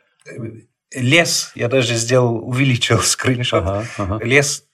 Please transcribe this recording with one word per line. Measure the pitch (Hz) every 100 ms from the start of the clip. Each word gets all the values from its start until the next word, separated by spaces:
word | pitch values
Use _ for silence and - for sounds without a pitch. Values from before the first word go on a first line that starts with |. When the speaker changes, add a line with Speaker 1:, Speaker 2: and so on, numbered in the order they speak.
| _ _ -
Speaker 1:
э, | 127 113 113 - _ _
лес, | 135 123 165 165 - -
я | - 117
даже | 135 117
сделал, | 117 113 127 120 117 127
увеличил | 123 139 120 - 110
скриншот. | - - 123 123 120 110
Speaker 2:
Ага, | 92 98 113 -
ага. | 98 107
Speaker 1:
Лес, | 113 139 143 - _